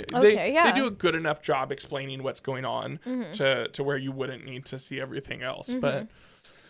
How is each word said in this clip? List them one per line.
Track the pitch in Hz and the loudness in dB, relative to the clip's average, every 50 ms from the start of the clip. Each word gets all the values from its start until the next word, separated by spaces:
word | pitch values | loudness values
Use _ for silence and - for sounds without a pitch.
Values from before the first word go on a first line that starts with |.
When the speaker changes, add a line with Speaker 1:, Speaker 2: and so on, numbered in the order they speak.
| - - | -6 0
Speaker 1:
Okay, | - - 214 208 214 | 4 8 8 8 8
Speaker 2:
They, | 202 160 214 277 | 8 2 2 4
Speaker 1:
yeah. | 320 339 269 | 6 6 6
Speaker 2:
they | 185 262 | 6 4
do | 269 | 2
a | 233 | 0
good | 196 - - 170 160 | -2 2 2 2 2
enough | 165 165 151 151 - - | 2 0 -2 -2 -2 0
job | - 147 131 131 135 | 0 0 0 0 -4
explaining | 139 - - - 147 135 135 135 135 135 131 | -6 -10 -8 -8 -8 -6 -6 -6 -8 -4 -4
what's | 135 120 - | -4 -6 -4
going | - 135 131 127 131 | -6 -4 -4 -4 -2
on | 120 117 120 110 131 143 160 - | -2 -2 -4 -4 -6 -8 -8 -6
Speaker 1:
Mm-hmm. | 247 254 254 220 156 170 | -4 -4 -4 -4 -6 -2
Speaker 2:
to, | 220 143 135 131 120 113 | 2 2 4 4 2 0
to | - - - 139 | -4 -4 -2 -2
where | 139 143 | 0 0
you | 135 135 135 | -2 -2 -4
wouldn't | 135 135 127 135 131 117 - | -4 -4 -4 -6 -6 -10 -12
need | 131 127 127 139 | -12 -12 -12 -10
to | - 135 131 | -10 -12 -12
see | - - 135 131 | -10 -10 -8 -8
everything | 135 131 - 139 139 - 127 123 123 | -8 -6 -8 -8 -8 -8 -8 -6 -6
else. | 131 - - - - 247 | -6 -6 -6 -6 -4 -2
But | 254 233 143 135 139 220 | 0 2 2 0 0 -4
Speaker 1:
Mm-hmm. | - - - - - - _ _ - - - - | -8 -14 -20 -20 -20 -20 _ _ -20 -20 -20 -20